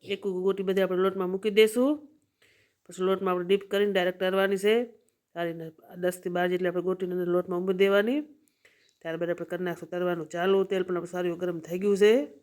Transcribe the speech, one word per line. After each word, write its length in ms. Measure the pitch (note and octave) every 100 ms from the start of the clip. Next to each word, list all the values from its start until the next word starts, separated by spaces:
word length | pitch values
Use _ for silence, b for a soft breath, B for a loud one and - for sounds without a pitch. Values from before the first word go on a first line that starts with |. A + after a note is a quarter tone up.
એક 180 | - G3 G3+ F#3 F#3+
ગોટી 180 | F#3+
બધી 180 | F#3+ F#3+
આપણે 220 | F#3 F3+ F#3+
લોટમાં 240 | F#3+ F3+
મૂકી 240 | F#3+ G#3+ G#3
દઈશું. 320 | A3 A3+ C4 D4+ - _ _ _ b b b b _
પછી 160 | F3+ F#3
લોટમાં 220 | F#3+ F#3+
આપણે 140 | F3+ F3+
ડીપ 160 | G3+ G3
કરીને 240 | G3+ G#3
ડાયરેક્ટ 260 | F#3+ F3+ F3+
તરવાની 380 | F#3 F#3+ G3 G3
છે. 180 | G3+ A3+ A#3 - _ _ _ E3+
આ 80 |
રીતના 260 | E3+ E3 E3 - - F3+
દસ 200 | F3+ F3+
થી 120 | F3+ F3
બાર 120 | F3+
જેટલી 220 | F3+ F3+
આપણે 160 | F3 F3
ગોટીને 240 | F#3 F3+ F3+
અંદર 140 | F3 F3
લોટમાં 240 | F3+ F3+
ઉમેરી 220 | F#3 F#3
દેવાની. 380 | G3 G3+ G#3+ C#4+ D4 _ _ _ b b b b
ત્યારબાદ 280 | E3 E3 E3+
આપણે 200 | E3+ E3
કરી 140 | F3 F3+
નાખશું 240 | E3+ E3
તરવાનું 380 | F3+ F3+ F3 D3+
ચાલુ. 280 | F3 F#3 G3 F#3+
તેલ 180 | F#3+
પણ 120 | F#3 F3+
આપણું 180 | E3+
સારું 160 | F3+ F3+
એવું 120 | E3+
ગરમ 160 | F3+ F3
થઈ 200 | D#3 F3+
ગયું 180 | G3+ G3
છે. 160 | G#3 A#3+ C#4+ -